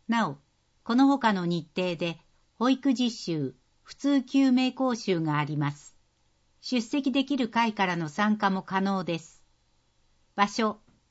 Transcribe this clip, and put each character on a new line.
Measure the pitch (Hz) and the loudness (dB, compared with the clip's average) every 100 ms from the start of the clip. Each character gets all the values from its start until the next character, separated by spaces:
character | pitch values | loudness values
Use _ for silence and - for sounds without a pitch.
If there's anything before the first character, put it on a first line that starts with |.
| - | -4
な | 233 180 | -2 -2
お、 | 143 _ _ _ _ - | -6 _ _ _ _ -2
こ | 240 | 4
の | 277 | 4
他 | 277 226 | 4 2
の | 196 170 | 2 0
日 | 170 151 - | -2 -4 -4
程 | 180 170 | -4 -2
で、 | 170 165 _ _ _ - | -6 -6 _ _ _ -2
保 | 240 | 0
育 | 262 277 | 2 0
実 | 226 240 | 0 0
習、 | - - 156 131 - _ _ | -2 -6 -4 -4 -8 _ _
普 | - - | -20 -6
通 | 285 277 | 0 0
救 | 254 269 269 | 2 2 4
命 | 247 254 | 4 2
講 | 254 262 226 | 0 -2 -2
習 | - 170 | -2 -2
が | 156 147 | 0 -2
あ | |
り | 147 147 | -2 -2
ま | 143 | -2
す。 | 143 - _ _ _ _ _ _ _ - | -4 -18 _ _ _ _ _ _ _ -4
出 | 254 | -4
席 | 240 294 277 | -2 -2 0
で | 269 269 | 0 0
き | 269 | -2
る | 226 | 0
会 | 233 233 | 0 0
か | 214 185 | 0 -2
ら | 170 | 0
の | 156 | -4
参 | 175 208 214 | -2 0 2
加 | 196 | 0
も | 190 | -2
可 | - 190 | -2 -2
能 | 196 190 | 0 -2
で | 170 165 | -4 -6
す。 | - - _ _ _ _ _ _ _ _ _ - | -8 -20 _ _ _ _ _ _ _ _ _ 0
場 | 202 | 0
所、 | - 220 208 _ _ _ | 2 -2 -4 _ _ _